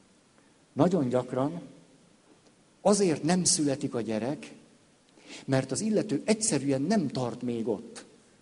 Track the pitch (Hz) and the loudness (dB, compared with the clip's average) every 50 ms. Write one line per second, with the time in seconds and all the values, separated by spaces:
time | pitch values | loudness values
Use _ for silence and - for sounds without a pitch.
0 | _ _ _ _ _ _ _ _ _ _ _ _ _ _ _ 120 151 180 185 170 | _ _ _ _ _ _ _ _ _ _ _ _ _ _ _ 2 2 4 4 2
1 | 135 123 120 127 123 - 127 127 135 151 170 175 - - - - - _ - - | 0 2 0 0 -2 0 -2 -2 -2 -2 -2 -6 -12 -14 -20 -20 -20 _ -20 -20
2 | _ _ _ _ _ _ - _ _ - _ _ _ _ _ _ - 185 208 190 | _ _ _ _ _ _ -20 _ _ -20 _ _ _ _ _ _ 2 4 4 6
3 | 202 175 147 127 143 156 180 185 170 - - - 151 143 135 135 135 131 - 120 | 4 2 2 2 2 2 2 2 4 2 2 2 2 0 0 0 -2 -4 -4 -4
4 | 113 107 110 107 110 127 156 - - - - - - - _ _ _ _ _ _ | -4 -2 -2 -2 -2 -2 -4 -6 -8 -18 -20 -20 -20 -20 _ _ _ _ _ _
5 | _ _ _ - - - - - - - 135 131 131 - 131 120 202 220 214 185 | _ _ _ -20 -20 -20 -18 -16 -4 0 2 2 2 0 -4 -2 -2 0 2 0
6 | - - 139 - - - 214 220 - - 160 135 131 143 135 131 139 170 220 214 | 0 0 -2 -2 2 0 0 2 2 0 0 0 0 0 0 0 0 0 2 0
7 | 151 123 - - 127 120 110 120 127 123 120 113 110 117 104 90 - - - - | 0 0 -2 -2 -4 -4 -4 -6 -6 -4 -4 -4 -2 -2 -2 -4 -4 -12 -16 -18
8 | - - - - _ _ _ _ | -18 -20 -20 -20 _ _ _ _